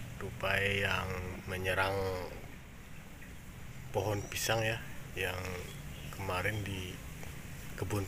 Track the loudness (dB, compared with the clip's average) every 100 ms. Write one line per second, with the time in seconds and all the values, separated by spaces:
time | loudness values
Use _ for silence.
0 | -6 -4 -4 0 2 4 6 4 4 4
1 | 2 0 -2 -4 -2 0 4 6 6 4
2 | 2 0 -2 -6 -8 -10 -12 -12 -10 -10
3 | -10 -10 -10 -10 -10 -8 -8 -8 -2 2
4 | 2 2 0 0 4 4 4 2 -2 -6
5 | -4 0 0 0 -2 -2 -4 -6 -6 -6
6 | -6 -4 0 2 2 2 0 -2 -4 -6
7 | -6 -6 -6 -6 -8 -6 -6 -2 2 2